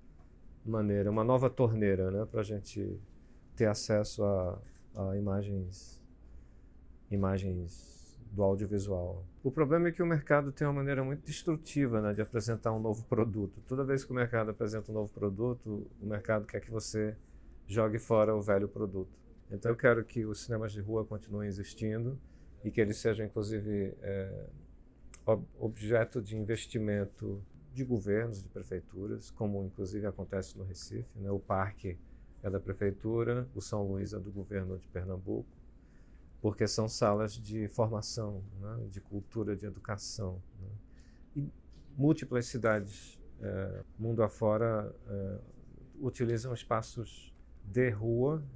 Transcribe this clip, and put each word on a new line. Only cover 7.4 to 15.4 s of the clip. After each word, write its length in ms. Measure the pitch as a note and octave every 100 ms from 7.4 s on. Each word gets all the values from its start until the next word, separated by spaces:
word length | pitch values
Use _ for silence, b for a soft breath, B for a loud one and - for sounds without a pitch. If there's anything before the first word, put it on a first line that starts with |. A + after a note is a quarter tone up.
| F#2+ F2+ F2 - - - - - -
do 140 | G2+
audiovisual. 840 | G2 G2 G2+ G2+ G2 F#2 F2+ F#2 F2+ -
O 80 | C3+
problema 380 | D#3 C#3 E3 E3+
é 40 |
que 100 | E3
o 40 | E3+
mercado 460 | D#3 - D3 C#3
tem 120 | C#3
uma 100 | D3
maneira 280 | C#3+ C#3 C3+
muito 220 | C3 D3
destrutiva, 760 | D3+ D3+ - D#3 - D3 C3+ A2
né, 120 | G#2+
de 100 | G#2
apresentar 500 | G#2 A#2 A2 A2 A#2
um 60 | A2
novo 240 | A2 A2 -
produto. 540 | A2 A#2 G#2 F#2+ - -
Toda 160 | C3
vez 220 | C3+ C3+
que 80 | -
o 20 |
mercado 360 | B2 A#2+ A#2 A2
apresenta 420 | G#2 G#2+ G#2+ G#2
um 20 |
novo 180 | G#2+ G#2
produto, 800 | - G2+ F#2+